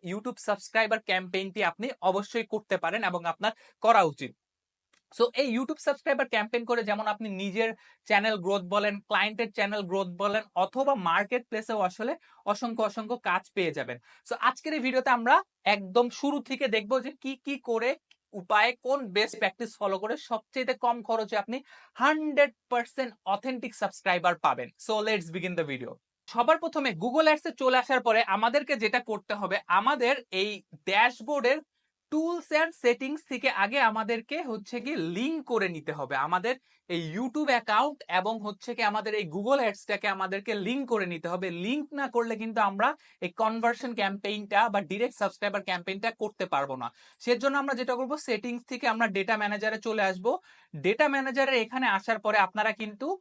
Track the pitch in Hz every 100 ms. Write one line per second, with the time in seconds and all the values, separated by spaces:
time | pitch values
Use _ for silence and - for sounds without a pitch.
0 | 175 196 247 226 - 196 - 220 220 220
1 | - 185 185 190 190 185 180 170 240 -
2 | 185 190 202 233 226 214 _ 190 165 208
3 | 196 180 170 - 208 - - _ 220 220
4 | 170 139 127 _ _ _ _ _ _ _
5 | _ - 240 233 277 233 262 311 - 277
6 | - 269 247 220 220 240 233 233 214 208
7 | 214 208 220 185 196 196 226 214 - _
8 | - 208 220 208 175 196 180 202 208 202
9 | _ 202 208 214 226 220 202 214 185 196
10 | 185 175 202 214 214 180 190 254 277 269
11 | 175 - - 247 - 220 220 220 180 185
12 | 226 330 _ - - 208 240 233 214 226
13 | 220 240 196 180 - - 175 147 123 120
14 | _ - - 233 240 254 320 311 254 254
15 | 262 240 233 330 392 _ - 208 190 214
16 | 247 - 285 285 233 262 269 220 202 262
17 | 254 294 262 262 - 277 - 226 240 330
18 | _ _ _ 208 180 208 226 240 254 277
19 | 233 185 214 226 196 - 226 - 202 190
20 | 214 294 - 220 _ 269 254 254 240 240
21 | 214 226 214 208 202 254 - - - -
22 | 262 311 302 285 285 _ _ 240 233 -
23 | 247 196 190 202 262 254 240 - 196 -
24 | 196 180 180 170 156 127 123 _ - 214
25 | 214 214 165 175 180 170 151 131 113 -
26 | _ _ - 226 247 320 330 320 269 165
27 | 233 285 311 302 330 - 262 254 247 254
28 | 233 220 220 202 233 277 269 277 214 247
29 | 240 208 - 208 190 196 - 185 226 285
30 | 240 277 - 185 208 202 _ 156 - 196
31 | 240 247 220 285 247 302 - _ _ _
32 | _ 302 330 349 - 302 330 - 247 240
33 | 262 302 - 254 269 190 202 277 226 220
34 | 220 226 226 302 294 220 208 240 247 302
35 | 165 175 262 320 254 226 190 160 156 147
36 | 131 135 147 180 214 254 _ _ - 170
37 | 160 175 254 285 294 240 220 214 285 294
38 | - 180 190 226 208 196 - 240 214 214
39 | 214 214 180 170 208 277 233 202 - 202
40 | 208 190 190 196 196 208 190 262 254 220
41 | 180 170 170 180 185 170 190 294 294 285
42 | 269 240 233 214 226 220 202 196 240 -
43 | - _ 180 - 220 226 233 240 254 226
44 | 196 202 202 208 202 202 226 202 156 202
45 | 240 - 196 - 208 202 190 180 175 196
46 | 226 226 208 _ 185 143 139 127 117 _
47 | - _ - 240 277 277 277 247 254 247
48 | 254 302 - 220 247 240 - 247 262 220
49 | 226 196 190 214 208 208 214 220 226 220
50 | 190 185 208 359 _ - _ 156 165 220
51 | 302 277 269 262 269 254 226 254 254 196
52 | 214 220 214 214 190 214 214 214 214 208
53 | 285 381